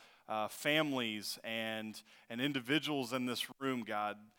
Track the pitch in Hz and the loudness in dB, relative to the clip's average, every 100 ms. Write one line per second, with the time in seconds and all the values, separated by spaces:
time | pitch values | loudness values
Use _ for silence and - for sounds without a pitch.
0 | - - - 110 107 - 151 151 151 131 | -8 -18 -4 -2 -2 0 4 4 4 2
1 | 117 107 98 - 113 113 110 110 110 104 | 0 -2 -4 -6 -4 -2 -2 -2 -4 -8
2 | - - - 117 143 139 117 151 139 143 | -14 -20 -10 -2 0 0 2 2 4 0
3 | 120 127 123 117 - - 135 127 107 104 | 0 0 0 -2 -4 -2 -2 0 0 0
4 | 104 104 107 | 0 -2 -10